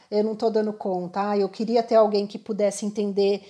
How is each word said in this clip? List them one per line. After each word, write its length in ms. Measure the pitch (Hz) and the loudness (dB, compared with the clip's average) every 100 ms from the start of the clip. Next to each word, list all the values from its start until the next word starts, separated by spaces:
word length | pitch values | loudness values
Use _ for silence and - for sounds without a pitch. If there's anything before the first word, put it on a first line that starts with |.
| - | -4
eu 140 | 208 | 0
não 120 | 214 214 | 0 0
tô 140 | 226 | 0
dando 240 | 214 214 | 2 0
conta. 560 | 208 208 180 175 196 202 | -2 -4 -4 -4 -4 -2
Ah, 80 | 208 | 0
eu 100 | 190 | 0
queria 340 | 196 220 240 | -2 0 0
ter 120 | 233 226 | 4 4
alguém 300 | 214 208 202 | 4 2 -2
que 140 | 208 | -8
pudesse 440 | - 202 202 196 208 | -8 -2 0 0 -6
entender 600 | 208 208 196 196 202 | -4 -2 2 2 0